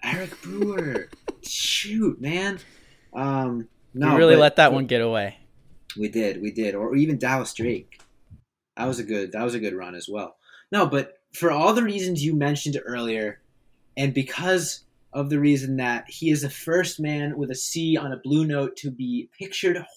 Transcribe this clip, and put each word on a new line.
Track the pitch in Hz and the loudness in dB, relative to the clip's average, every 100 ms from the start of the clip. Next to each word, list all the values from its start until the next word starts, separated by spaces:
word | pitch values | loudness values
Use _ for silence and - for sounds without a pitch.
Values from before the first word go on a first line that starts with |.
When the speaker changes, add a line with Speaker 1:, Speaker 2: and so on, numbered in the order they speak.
Speaker 1:
Eric | - 175 185 - | -6 -4 -6 -12
Brewer. | 170 202 208 190 156 120 - - - | -10 -4 -2 -2 -4 -6 -8 -14 -14
<laughs> | - | -14
Shoot, | - - - - 208 220 202 - | -10 -6 -2 -2 -2 0 0 -2
man. | 135 180 196 190 - - - _ _ | -4 -2 -4 -6 -12 -20 -20 _ _
Um, | - 139 135 127 120 117 _ _ | -4 -2 0 -2 -4 -8 _ _
no, | 127 - | 0 4
Speaker 2:
We | 147 | 8
really | 165 160 | 10 10
Speaker 1:
but | |
Speaker 2:
let | 147 - | 8 8
that | 147 | 6
Speaker 1:
for | 135 | 6
Speaker 2:
one | 127 | 2
get | 120 | 2
away. | 117 110 101 - - - - - - 104 | 2 0 -2 -8 -20 -20 -20 -20 -14 -6
Speaker 1:
We | 107 | -2
did, | 113 104 92 | 0 -2 -2
we | 104 | -6
did. | 110 104 | -2 -2
Or | 101 110 139 | -2 0 2
even | 156 131 | 4 2
Dallas | 123 131 117 | 0 0 -2
Drake. | - 117 117 - - - _ - - _ _ _ - | -4 -4 -4 -8 -20 -20 _ -20 -20 _ _ _ -8
That | 127 | -6
was | 120 | -4
a | |
good, | 107 104 95 | -4 -4 -4
that | 107 | -4
was | 120 | -4
a | 117 | -4
good | 104 92 | -4 -6
run | 90 | -10
as | 90 85 | -14 -10
well. | 104 90 _ _ - - | -10 -10 _ _ -20 -2
No, | 202 160 | 2 2
but | 139 - - _ | 2 -2 -12 _
for | - 170 | -2 0
all | 147 180 | 4 4
the | 220 | 4
reasons | 220 202 185 165 | 0 -2 -2 -2
you | 147 156 | 0 0
mentioned | 143 147 151 135 | 0 0 -4 -6
earlier, | 117 123 117 110 107 101 _ _ _ _ _ - | -6 -6 -4 -4 -4 -8 _ _ _ _ _ -4
and | 139 131 | -2 0
because | 131 - 180 185 - - _ _ _ | -4 -4 0 2 0 -8 _ _ _
of | 143 143 | -6 -2
the | 147 | 2
reason | 147 139 135 131 | 4 4 0 -2
that | 123 117 - | 0 -2 -6
he | - 160 | -4 0
is | 147 | 0
the | 143 | -2
first | - - 175 180 - | -6 0 0 0 -4
man | 151 147 147 143 | -4 -2 -4 -4
with | 131 | -6
a | 127 | -6
C | - 165 160 156 | -6 -4 0 -2
on | 139 | -2
a | 127 | -6
blue | 131 147 156 | -2 0 0
note | 143 139 - | -2 -4 -6
to | 143 | -10
be | 123 127 123 - - | -6 -4 -4 -6 -12
pictured | 196 - 185 175 - | -10 -2 -2 -2 -6